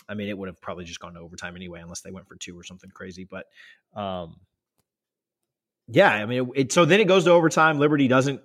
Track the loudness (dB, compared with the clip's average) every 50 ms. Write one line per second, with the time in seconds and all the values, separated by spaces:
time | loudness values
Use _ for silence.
0 | -16 -12 -10 -8 -8 -8 -8 -8 -10 -12 -14 -14 -12 -12 -12 -12 -12 -14 -16 -16
1 | -18 -18 -18 -20 -20 -20 -16 -16 -14 -14 -14 -14 -16 -16 -16 -16 -18 -18 -18 -16
2 | -16 -16 -18 -18 -18 -20 -20 -20 -18 -18 -18 -18 -20 -20 -20 -20 -20 -20 -20 -18
3 | -18 -18 -16 -18 -18 -18 -16 -18 -18 _ _ -20 -20 -20 _ _ _ _ -12 -10
4 | -10 -8 -8 -10 -12 -14 -18 _ _ _ _ _ _ _ _ _ _ _ _ _
5 | _ _ _ _ _ _ _ _ _ _ _ _ _ _ _ _ _ -2 2 2
6 | 4 4 2 0 -2 -4 -4 -4 -4 -2 -2 -2 -2 0 2 2 4 6 4 4
7 | 4 4 4 4 6 6 6 6 6 4 4 4 4 4 4 2 2 2 2 2
8 | 4 4 4 4 2 0 -2 -6